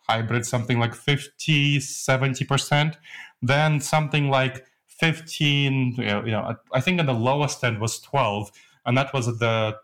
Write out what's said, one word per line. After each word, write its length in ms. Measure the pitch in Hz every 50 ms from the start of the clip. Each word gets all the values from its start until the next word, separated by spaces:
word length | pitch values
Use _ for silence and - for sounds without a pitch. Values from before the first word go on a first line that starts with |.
| _
hybrid, 380 | - 113 113 113 110 117 120 117
something 340 | - - 117 110 - 123 117
like 160 | 117 113 -
fifty, 840 | - - 147 143 139 - - _ - - 160 151 143 143 143 143 143
seventy 640 | 143 - - - - - 131 127 135 135 127 - 139
percent. 540 | - 139 139 - - 147 147 151 160 156 - - - - - - - _ -
Then 400 | - 123 139 147 156 156 151 139
something 480 | - - 160 156 151 143 151 151 143 139
like 380 | 135 131 131 131 131 - - _ _ _ _
fifteen, 1080 | _ - - 165 160 156 - - - - - 156 147 143 143 143 135 135 135 127 123 117
you 80 | 123 110
know, 180 | 107 104 104 110
you 80 | 117 110
know, 100 | 104 -
I, 120 | - 113 - _ - -
I 40 | 131 -
think 180 | 185 185 170
on 60 | 156
the 80 | 135 123
lowest 500 | 113 117 127 139 147 147 135 - - 131
end 160 | 120 110 101
was 180 | 113 110 - -
twelve. 540 | - - - 139 123 107 101 104 104 - _ - _ _ _ _ -
And 120 | 120 120
that 160 | 131 139 139 -
was 160 | 131 113 120
at 100 | 117 110
the 380 | 117 113 113 110 110 107 107 -